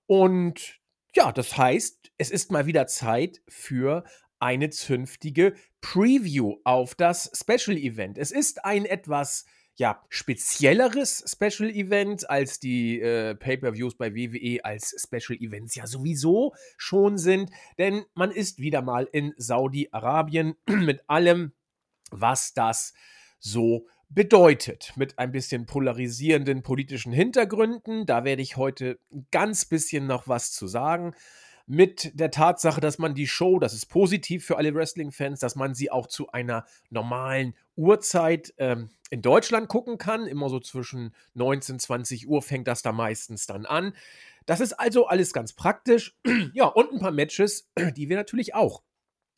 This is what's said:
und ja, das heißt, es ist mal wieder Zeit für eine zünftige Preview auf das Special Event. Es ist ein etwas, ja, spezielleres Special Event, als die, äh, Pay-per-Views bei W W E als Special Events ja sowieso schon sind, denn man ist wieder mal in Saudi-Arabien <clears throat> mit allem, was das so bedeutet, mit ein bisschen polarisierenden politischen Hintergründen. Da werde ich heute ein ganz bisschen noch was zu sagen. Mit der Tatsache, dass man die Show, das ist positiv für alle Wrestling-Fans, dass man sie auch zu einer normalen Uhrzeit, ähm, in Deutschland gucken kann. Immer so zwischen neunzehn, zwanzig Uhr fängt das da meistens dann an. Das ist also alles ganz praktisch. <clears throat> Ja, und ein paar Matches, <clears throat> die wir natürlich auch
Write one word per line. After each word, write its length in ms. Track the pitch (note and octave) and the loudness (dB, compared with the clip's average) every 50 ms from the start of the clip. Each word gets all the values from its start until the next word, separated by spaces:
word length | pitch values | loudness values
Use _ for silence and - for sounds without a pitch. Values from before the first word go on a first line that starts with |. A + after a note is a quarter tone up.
| _ | _
und 720 | - G3 F#3+ F#3 F#3 F#3 F3+ F3 F3 E3+ - - - - _ _ _ _ _ _ _ _ | 2 6 6 6 6 4 2 0 -2 -4 -6 -14 -18 -18 _ _ _ _ _ _ _ _
ja, 160 | C4 - C3+ | 4 4 4
das 260 | G#2+ B2+ A#2+ - - | 2 -2 -4 -4 2
heißt, 540 | C#3 C3+ B2+ C#3 A3+ - - - _ _ _ _ - | 4 4 4 4 2 0 -4 -8 _ _ _ _ -6
es 100 | D#3 A#2+ | -4 -2
ist 220 | - F3 - - | -2 -4 -2 0
mal 160 | F#3+ D3 C#3 | 0 0 0
wieder 180 | D#3+ D#3+ D3+ C3 | 2 2 2 2
Zeit 560 | - - - B2 A2+ A2+ B2 D#3 F3+ - _ _ | 0 -2 -4 -2 0 0 0 0 -2 -6 _ _
für 560 | _ - - - - C3+ B2 B2+ C3+ D3+ F3 E3+ - - _ _ _ _ | _ -20 -18 -10 -6 -4 -2 0 0 0 -2 -6 -10 -20 _ _ _ _
eine 320 | _ A#2+ B2 B2+ C3 D3 D3+ | _ -2 -2 0 0 -2 -2
zünftige 880 | D3+ - - - C3+ B2 C3 - - - - D#3 C3+ D#3 F3+ G3 G3 - _ _ _ _ | -4 -8 -4 -2 -2 -2 -2 -8 -12 -10 -10 -4 2 4 4 4 2 -2 _ _ _ _
Preview 760 | - - - F3+ G#3 A#3+ C4+ C#4 G#3+ E3+ C#3 C#3 A#2 G2+ - - _ | -16 -4 0 2 4 6 4 4 2 0 0 0 0 0 -2 -2 _
auf 300 | B2 B2+ B2+ B2+ B2+ - | 2 2 2 2 -2 -2
das 380 | - F3 E3+ F3 F3 - - - | 0 2 2 2 0 -6 -8 -8
Special 420 | - - - A#3 B3 - G#3 F#3+ | -6 -2 0 0 0 0 -2 -2
Event. 440 | D#3 C#3 B2 A2 A2 G2 F#2+ G#2+ C3+ | -2 -2 -6 -6 -6 -8 -8 -6 -6
Es 100 | D3 - | -8 -4
ist 360 | - C#4 D4 - - - - | -2 -2 -2 -2 -4 -4 -4
ein 200 | G3 G#3 G3+ G3+ | -2 -2 -2 -2
etwas, 600 | G3 G3 F#3 F#3 D3+ D3+ C#3+ C#3+ - - - - _ _ _ _ _ _ - | -2 -4 -6 -4 -4 -2 -2 -2 -4 -6 -8 -10 _ _ _ _ _ _ -2
ja, 220 | B2 A2 G#2 - _ _ | -2 -2 -2 -2 _ _
spezielleres 1120 | - - - - B2 - - - - - D3 C3+ E3 A3 C4 B3 G#3+ C#4+ C4+ - - - - | -10 -8 -6 -4 -6 -4 -4 -4 -2 4 4 4 6 6 4 2 2 0 -2 -2 -4 -4 -6
Special 420 | - - - G#3 G#3 G3+ - G#3+ A3+ | -8 -4 -2 -2 -2 -2 -2 -4 -4
Event, 580 | G#3+ G#3 G3 F#3 G#3 G3+ G3+ G3+ G#3 F#3 - - | -4 -4 -2 0 0 0 0 0 -4 -6 -6 -2
als 280 | C#3+ C#3 C#3 C3+ - - | -2 -2 -2 -2 -6 -8
die, 400 | - C3 B2 B2 A#2 A#2 A#2 A#2 | -4 -2 0 0 0 0 0 0
äh, 360 | A2 A#2 A#2 A2+ A2 A2 G#2+ | 0 0 0 0 -2 -4 -6
Pay-per-Views 600 | - - C3+ C3 C3 C3+ B2 A2 A2 B2 B2 A#2 | -6 -4 -4 -4 -2 -2 -6 -4 -4 -6 -8 -6
bei 160 | - A#2+ A2 G2+ | -6 -8 -6 -6
W 160 | A#2 B2 A#2 | -6 -8 -8
W 60 | A2+ B2 | -8 -8
E 220 | B2 A#2+ A#2+ A#2+ | -6 -4 -4 -4
als 340 | - G#2 G#2+ G#2 - - - - | -6 -8 -8 -8 -10 -10 -8 -10
Special 400 | - - - A#2 - - A#2+ A2 | -10 -8 -8 -10 -6 -8 -8 -8
Events 360 | A#2+ A2 G#2 G#2 A2+ A2+ - | -8 -10 -10 -12 -12 -12 -12
ja 100 | A#2 A2+ | -10 -10
sowieso 680 | A2+ B2 C3+ C3 D#3+ E3 C#3 C#3 E3 F#3 A3 C4+ C#4+ - - - - _ | -10 -8 -6 -4 -4 -4 0 2 4 4 4 2 0 -4 -8 -18 -20 _
schon 420 | - - - F#3 G3 G3 G#3 G3+ F#3+ | -14 -8 -2 2 2 4 4 2 2
sind, 320 | D#3+ F#3 F#3+ F#3+ G3 F3+ - - - - _ | 2 2 2 2 0 -4 -10 -18 -20 -16 _
denn 260 | - F3+ G3 G3 G#3 G3 - _ | -2 0 0 0 -2 -6 -8 _
man 160 | E3+ F#3 G3+ | -2 -2 -2
ist 260 | F#3+ G#3 G3+ F3+ - | 0 -4 -4 -6 -6
wieder 240 | - C3+ D3+ D3 C#3 | -6 -4 -2 -2 0
mal 260 | B2+ B2+ B2 B2 C3 - | 0 0 -2 -2 -2 -2
in 240 | - D3+ C#3+ D3 D3+ | -2 -4 -4 -4 -6
Saudi-Arabien 1160 | - A#2 A#2 A#2+ B2 C3+ C3+ C3+ C#3+ C#3+ - - A2 A2 A#2+ C#3+ D#3+ D#3 D#3 D3+ D#3+ D#3+ D#3 D#3+ - | -8 -4 -2 0 0 0 0 -2 -4 -6 -6 -6 -4 -2 0 0 0 0 0 -2 -2 -2 -2 -4 -6
<clears throat> 40 | _ | _
mit 400 | - G3+ G#3 F3 D3+ C#3 - - | -2 0 2 2 2 0 -2 -2
allem, 460 | - D3 E3 F3 F3 F3 F3 E3+ D3 - _ _ _ _ _ _ _ _ _ _ - | 0 2 4 6 6 4 4 2 -4 -10 _ _ _ _ _ _ _ _ _ _ -18
was 460 | - F#2+ A2 A#2 C3 - - - - | -6 0 0 0 2 0 -4 -4 -2
das 400 | C3 A2+ A2+ A2 - - - - _ - - - - _ _ _ | 0 0 0 0 -2 -6 -8 -12 _ -20 -20 -20 -20 _ _ _
so 480 | _ - G#2+ G#2 A#2+ A#2 A#2 A#2 A#2 - _ _ _ _ _ | _ -12 -4 -2 2 2 2 2 0 -2 _ _ _ _ _
bedeutet, 840 | C#3+ F#3+ G#3 G3+ A3+ G3 F3 D#3+ D3 - - C3 - - - - - | 0 0 6 8 10 10 12 10 8 6 0 -8 -10 -12 -16 -14 -6
mit 240 | C3 C3+ C3+ - - | -6 -6 -6 -4 -6
ein 120 | B2+ B2+ | -6 -4
bisschen 360 | B2+ C3+ C3 - B2 A#2+ A#2+ | -4 -6 -6 -6 -6 -8 -8
polarisierenden 960 | - - C#3 C3+ B2+ A#2 A#2+ B2+ A#2+ A#2 A#2+ C#3+ D#3+ D#3 C#3+ C#3 C#3 C#3 C3 - | -6 -4 -2 -2 -2 -2 -2 -4 -6 -6 -2 2 2 2 2 2 0 -2 -2 -2
politischen 500 | - C3 C3+ C#3 C3+ C#3 A#2+ - B2 A#2+ | -4 -4 -4 -4 -6 -8 -8 -6 -2 2
Hintergründen. 920 | C#3+ F#3+ B3 - C4 A3+ F#3 G#3+ G3+ A3+ A3 A#3+ A3 - A3 A3+ A3 G#3+ | 2 2 2 2 2 0 2 2 0 0 0 0 -6 -8 -8 -6 -4 -2
Da 160 | - B2 A#2 B2 | 0 0 0 2
werde 180 | C#3 C3+ C3 | 0 -2 -2
ich 160 | C3 - - | -4 -6 -4
heute 400 | C3 C3+ C#3 C3 - C3 B2+ B2 - _ _ | -2 -2 -2 -2 -4 -6 -6 -6 -8 _ _
ein 160 | - C#3+ C3 - | -16 -16 -10 -2
ganz 360 | - D#3+ G3 G#3+ G#3+ - - | 0 0 0 0 0 -4 -4
bisschen 420 | - E3 D#3+ D3+ - - C#3+ C#3 | -2 -2 -2 -2 -2 -2 -4 -2
noch 200 | C3+ C3 B2 - | -2 -2 -4 -2
was 260 | C3 B2 A#2+ - - - | -2 -2 -2 -2 -6 -8
zu 120 | - G#2 | -8 -8
sagen. 480 | F#2 F#2+ A#2+ C3+ D#3 E3+ F3 F3 E3+ - - - - - - - - _ _ _ - | -6 -4 -2 -2 -2 -2 -2 -4 -8 -10 -12 -20 -20 -20 -20 -20 -20 _ _ _ -2
Mit 480 | C3+ D#3+ F#3+ F#3 F#3 - - D3 - | 4 6 6 4 4 -4 -12 -10 -4
der 140 | D3 D#3+ D3+ | -2 -2 -2
Tatsache, 480 | - D3 D#3 F3 F3+ - - E3 C#3+ D3+ | 2 4 4 4 4 4 2 0 0 2
dass 180 | D3 D3+ C#3+ | -2 -2 -2
man 160 | - E3 D#3 C#3 | -2 -4 -4 -2
die 140 | C#3 C#3+ | -2 -4
Show, 320 | C3 - - F3 F#3 F#3 F3+ | -4 -2 0 2 4 4 4
das 140 | D3 A2 A2 | 2 0 -2
ist 140 | A2 - | -6 -10
positiv 580 | - - E3 G3 E3+ G3+ F#3+ - - F3 E3+ - | -2 2 4 4 4 2 -2 -2 -4 -6 -6 -2
für 120 | - E3 | -4 -2
alle 160 | - D3+ D3+ D3 | 0 0 0 0
Wrestling-Fans, 680 | D#3+ D#3+ D#3 - F3 D3+ C#3+ C#3 - C#3+ C#3 C#3+ - | -2 -2 -4 -4 -8 -10 -10 -8 -6 -6 -6 -4 -4
dass 160 | - A#2+ - | -6 -6 -4
man 180 | C#3+ C3 C3+ C3 | -4 -6 -6 -4
sie 160 | B2 C#3 - | -6 -6 -2
auch 160 | C3 B2+ A#2+ | -2 -4 -4
zu 240 | - - - C#3+ - | -4 -8 -10 -10 -8
einer 340 | - B2 A#2+ A#2+ A#2 A#2 - - _ _ _ _ | -8 -6 -4 -4 -4 -6 -6 -10 _ _ _ _
normalen 640 | A#2 A2+ A2+ A#2+ B2 B2+ C3 C3 C3+ C3+ C3 B2 A#2 - _ _ _ | -8 -6 -4 -4 -6 -6 -4 -2 -2 -2 -2 -4 -6 -10 _ _ _
Uhrzeit, 800 | - D#3 F#3 G#3+ G#3+ - - - F3 E3 D#3+ E3+ E3 E3+ - - | 0 4 4 4 4 2 0 0 2 2 2 2 0 -2 -10 -8
ähm, 320 | - C3+ B2+ B2 A#2 A#2 A2 _ _ _ - | -4 -2 -2 -2 -2 -6 -12 _ _ _ -10
in 120 | C#3 A#2+ | -10 -2
Deutschland 460 | G#2 B2 C#3+ D#3+ - - A#3 A3 A3+ | 4 6 6 6 6 4 0 -2 -2
gucken 300 | A3 - A#3+ A#3 A#3+ A#3 | 0 -2 -2 -2 -2 -8
kann. 300 | F#3 - F#3+ A3 A3+ A3+ | -8 -4 -4 -4 -4 -4
Immer 200 | E3 C3+ C#3+ C#3+ | -6 -6 -4 -4
so 140 | C3+ C3 B2+ | -4 -4 -6
zwischen 520 | - - - C3 A#2+ - - B2+ A#2 A2+ - _ _ _ _ | -8 -8 -10 -10 -10 -10 -10 -12 -12 -12 -14 _ _ _ _
neunzehn, 440 | A#2+ B2 C3 C#3 C#3 - - C3 B2 | -2 0 0 0 -2 -4 -8 -8 -8
zwanzig 480 | - - B2+ A#2+ A#2+ - C3 A2+ A#2+ C3 | -6 -4 -4 -6 -4 -6 -8 -10 -4 -2
Uhr 120 | D3+ C#3+ | 0 0
fängt 280 | - - C#3 B2+ A#2 B2+ | 0 -2 -6 -4 -2 -2
das 140 | A#2+ - - | -4 -2 -2
da 100 | B2 A2 | -4 -2
meistens 540 | A2+ A#2 G#2+ A2 - - - A2+ G2+ - | -2 -2 -4 -4 -6 -10 -12 -10 -10 -10
dann 180 | - G2 G2 G#2+ | -10 -10 -10 -8
an. 280 | - C#3+ E3 F#3 G3+ G3 - - - - - - - _ _ _ | -4 -4 -2 -2 -4 -8 -10 -18 -20 -20 -20 -20 -20 _ _ _
Das 160 | - E3 F3 | -2 0 0
ist 120 | B3+ G3+ - | 0 -2 -2
also 340 | - A#3+ A#3 G#3+ B3 A#3+ | -2 -2 2 4 6 6
alles 260 | - F3 F#3+ F3 - - | 8 6 6 4 2 0
ganz 180 | C3 A2 A2 | -4 -6 -6
praktisch. 640 | - - - F3+ G#3 - _ A#3+ A#3 A#3 - - - _ - | -10 -2 0 0 0 0 _ 4 4 4 4 -2 -12 _ 0
<clears throat> 300 | A#3+ B3 A#3 F3+ B2+ F3+ | 2 2 2 0 -2 2
Ja, 140 | B3+ A#3+ | 4 4
und 260 | D#3 - A3 B3 - C#4 | 6 6 6 4 4 2
ein 60 | A3 | -2
paar 120 | F#3+ F#3+ | -4 -2
Matches, 580 | D#3 C#3+ D3+ D3+ - - G3+ G3+ G3+ - - _ _ | 0 0 0 0 2 2 2 2 2 -4 -10 _ _
<clears throat> 200 | - F3 E3+ B2 | -2 -2 -2 -2
die 100 | C#3+ D3 | -4 -4
wir 80 | C#3+ F3+ | -2 -2
natürlich 400 | G3+ G#3 - - A#3+ - - - | -4 -4 -4 -4 -4 -4 -2 2
auch 280 | G#3+ G3+ A2 - - _ _ _ _ _ _ _ _ _ _ _ | 2 2 2 2 -4 _ _ _ _ _ _ _ _ _ _ _